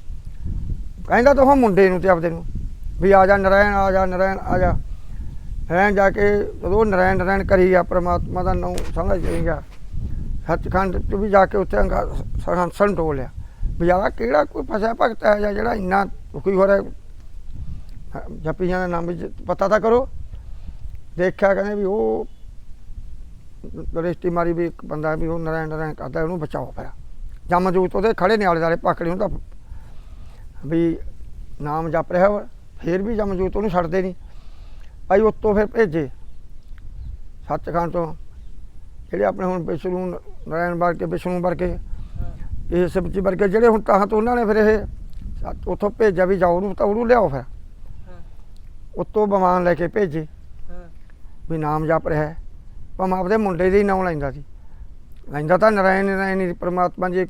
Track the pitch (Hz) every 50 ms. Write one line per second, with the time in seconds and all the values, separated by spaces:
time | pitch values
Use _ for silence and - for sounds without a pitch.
0 | - - - - - - - - - - - - - - - - - - - -
1 | - - - 214 240 277 277 269 269 262 285 269 247 220 185 185 196 190 185 180
2 | 156 190 180 165 160 170 165 165 170 - - - - - - - - - - -
3 | 170 196 196 190 190 190 202 196 190 190 190 196 208 208 202 196 196 196 190 190
4 | 190 185 180 180 190 190 190 - - - - 180 185 175 170 - - - - -
5 | - - - - - - - - - - - - - - 160 180 196 208 202 196
6 | 196 196 196 214 202 208 208 208 - - - - - 180 190 214 226 220 190 180
7 | 185 185 190 185 180 185 196 196 185 - 196 185 185 185 185 180 175 - - 185
8 | 175 180 175 175 175 - 185 180 180 185 185 180 180 180 180 180 180 - 135 156
9 | 165 160 175 180 160 160 165 165 165 170 160 143 - - - - - - - -
10 | - - - - - - - - - - 165 165 - - - 185 196 190 175 170
11 | - - - 196 208 214 196 196 190 180 - 202 185 - - 208 196 - - -
12 | - - - - - - - - - - 175 180 180 165 - - 202 208 196 160
13 | 165 156 147 135 123 - - - - - - - - - - - 170 170 175 185
14 | 208 262 - - 226 233 277 302 285 - - - 277 254 330 320 277 226 233 -
15 | - - 226 - - 220 208 208 208 208 202 208 214 233 240 214 190 180 185 196
16 | 202 185 - - - - - 143 - 190 196 185 190 196 202 196 196 - - -
17 | - - - - - - - - - - - - - - - - - - - -
18 | - - - 139 - - - - 151 156 156 - 185 175 185 185 185 175 175 170
19 | 170 170 175 165 - - - - - - - - 196 196 208 214 208 226 233 247
20 | 269 269 - - - - - - - - - - - - - - - - - -
21 | - - - 170 180 185 - - 208 196 196 190 196 208 208 208 202 185 196 220
22 | 226 220 220 226 220 - - - - - - - - - - - - - - -
23 | - - - - - - - - - - - - - - - - 160 - 156 165
24 | 165 180 165 - - 175 170 175 170 170 170 165 175 165 - - - 123 - 151
25 | 151 160 156 160 160 160 165 170 165 160 160 160 160 156 156 156 160 156 151 -
26 | - 131 131 165 160 160 180 175 151 - - 143 131 - - - - - - -
27 | - - - - - - - - - - 180 180 185 185 175 190 185 180 - -
28 | 185 226 226 - 180 190 226 214 208 180 170 165 165 165 170 170 - 190 170 -
29 | 175 165 175 190 214 185 - - - - - - - - - - - - - -
30 | - - - - - - - - - - - - - 135 165 165 170 165 165 -
31 | - - - - - - - - - - - - - 147 147 160 160 165 151 165
32 | 156 - - 180 185 202 208 202 220 240 - - - - - - - 170 170 190
33 | 196 220 240 208 208 196 196 175 185 185 185 208 202 220 160 180 175 160 165 190
34 | 185 190 180 - - - - - - - - - - - - - - - - -
35 | - - 185 202 220 214 208 - - 214 202 208 214 - - 240 226 185 147 165
36 | 147 123 - - - - - - - - - - - - - - - - - -
37 | - - - - - - - - - - 147 156 - - 151 170 175 165 170 175
38 | 170 156 156 156 - - - - - - - - - - - - - - - -
39 | - - - 180 208 196 185 196 190 180 185 180 160 160 180 151 - 185 180 180
40 | 185 180 175 175 - - - - - - 151 165 175 175 175 170 175 175 170 165
41 | 185 165 175 170 - 180 180 180 175 180 170 139 180 175 170 - - - - -
42 | - - - - - - - - - - - - - - 170 175 180 170 - 185
43 | 175 165 143 196 185 196 190 170 208 196 180 220 233 240 220 214 - - 220 190
44 | 202 196 220 214 214 240 247 240 233 202 214 220 214 214 220 202 208 - - -
45 | - - - - - - - - - - - - - - 180 - - 208 202 -
46 | 220 214 185 175 185 180 196 180 180 175 170 180 196 208 185 - - 202 208 226
47 | 240 226 254 240 202 160 139 135 117 - - - - - - - - - - -
48 | - - - - - - - - - - - - - - - - - - - -
49 | 180 - - 214 214 202 202 196 185 180 180 180 175 175 175 160 175 165 - 214
50 | 208 175 143 160 156 - - - - - - - - - 180 180 175 170 - -
51 | - - - - - - - - - - 165 160 151 147 151 156 160 151 160 160
52 | - - 160 151 151 151 165 - - - - - - - - - - - - -
53 | 190 185 185 185 185 180 214 220 214 196 185 160 180 185 185 202 208 202 190 190
54 | 185 180 165 147 143 139 127 147 143 - - - - - - - - - - -
55 | - - - - - - 135 147 151 156 180 180 208 220 214 202 185 190 190 190
56 | 196 196 196 190 196 190 190 190 190 175 175 - - 180 175 180 180 175 - -
57 | 180 185 180 185 185